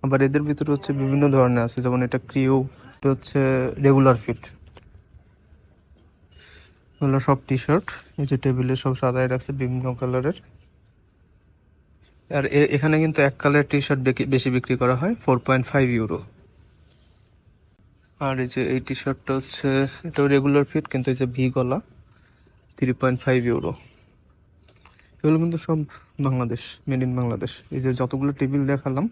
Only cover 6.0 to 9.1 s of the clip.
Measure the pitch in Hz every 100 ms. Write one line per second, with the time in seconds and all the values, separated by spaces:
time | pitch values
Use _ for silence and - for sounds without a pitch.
6 | _ _ _ - - - - _ _ _
7 | 143 135 131 135 - 131 - 160 - -
8 | - - 139 135 135 127 127 127 139 127
9 | 131